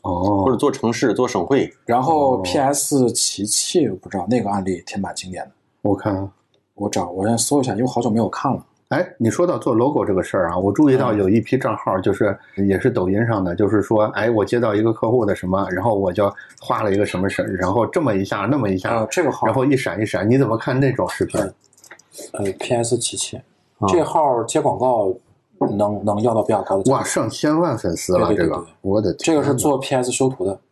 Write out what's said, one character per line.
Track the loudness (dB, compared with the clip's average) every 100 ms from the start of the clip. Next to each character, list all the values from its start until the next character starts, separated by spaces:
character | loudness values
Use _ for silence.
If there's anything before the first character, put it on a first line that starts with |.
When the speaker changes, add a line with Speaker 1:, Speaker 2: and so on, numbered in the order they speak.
Speaker 1:
哦。 | -4 -2 0 2 2
Speaker 2:
或 |
者 | 2
做 | 0
城 | 0 -2
市、 | 0 0
做 | 2 0
省 | 0 2
会。 | 2 0 -6
Speaker 3:
然 | -2 0
后 | 2 2 2 2
Speaker 1:
哦。 |
Speaker 3:
P | 0 0
S | 0 0 0 2 2
七 | 0 -4 -4 -4
七， | -4 0 2 0
我 | -2
不 | -8
知 | -6
道， | 0
那 | 0
个 | 0
案 | -4
例 | -4 -6 -6
挺 | -8
蛮 | -6 -8
经 | -12
典 | -12 -14
的。 | _ _ _
Speaker 1:
我 | -4 -2
看 | -2
看。 | -4 -6 _ _ _ _ -8
Speaker 3:
我 | -4
找， | -4 -4
我 | -4 -2
先 | 0
搜 | 0 0
一 |
下， | 0
因 | -2
为 | -2
好 | 0
久 | 0
没 | 0
有 | 0
看 | -2 -4
了。 | -4 -8 _ _
Speaker 1:
哎， | -4 -4 -2
你 | -2
说 | 2 0
到 | 0
做 | 0
logo | 2 2 2 0
这 |
个 | 0
事 | 0 -2
儿 | 0
啊， | 0
我 | 0
注 | 4 4
意 | 4
到 | 2
有 | 2 4
一 | 2
批 | 2 -2
账 | -2 -2
号， | -2 0
就 | 0
是， | 2 0 0 -10 -2
Speaker 3:
嗯。 | 2
Speaker 1:
也 | 2
是 | 2
抖 | 2 0
音 | 0 0
上 | 0
的， | -2
就 | 0 2
是 | 2
说， | 2 2 2
哎， | 0 0
我 | 2 2
接 | 0
到 | 2
一 | 2
个 | 0
客 | 0 0
户 | 2 2
的 | -2
什 | -2
么， | -2 0
然 | -2
后 | 0 0
我 | 0
就 | 2 0 -2 -20 -20
画 | -6 -2
了 | 0
一 | 0
个 | 0
什 | 0
么 | -2
事 | -2
儿， | -4 -2
然 | 0
后 | 0 0
这 | 0
么 | 0
一 | 0
下， | -2 -2 0
那 | 0
么 | 0
一 | -2
下， | -2 -2
Speaker 3:
啊， | -2
这 | 0
个 | 0
号。 | 0 0
Speaker 1:
然 |
后 | 2 2
一 | 2
闪 | 0 -4
一 | -4
闪， | 0 2
你 | 2
怎 | 2
么 | 0
看 | 0 0
那 | 2
种 | 0 -4
视 | -2 -2
频？ | -2
Speaker 3:
呃， | -4 -8 _ _ -20 -20 _ -18 -12 -6 -6
呃 | -6
，P | -2 -2
S | 0 -2
七 | -2 -6
七， | -10 -10 _ _ _ _
Speaker 2:
啊。 | 0
Speaker 3:
这 | 2
号 | 2 2 2 2
接 | 0 0
广 | 0 2
告 | 2 2 0 -4 _ _ _ _ -2 0
能， | 0 0 -2
能 | 0
要 | 0
到 | 0
比 | 0
较 | 0
高 | 0 0
的 |
价 | 2
格。 | 0
Speaker 1:
哇， |
上 | 0 -2 -4
千 | -2 0 2
万 | 0 0
粉 | -4 -4
丝 | 0 0
了， | 2
Speaker 3:
对， | 2
对， | 0
对， |
Speaker 1:
这 |
个， | -2
Speaker 3:
对。 | -10 _
Speaker 1:
我 | -2 0
的 | 0 -2
天 |
哪。 | 0
Speaker 3:
这 | 2
个 |
是 | 2
做 | 0 0 0
P | 0 0
S | 0
修 | 0 0
图 | 0 -6
的。 | -6 _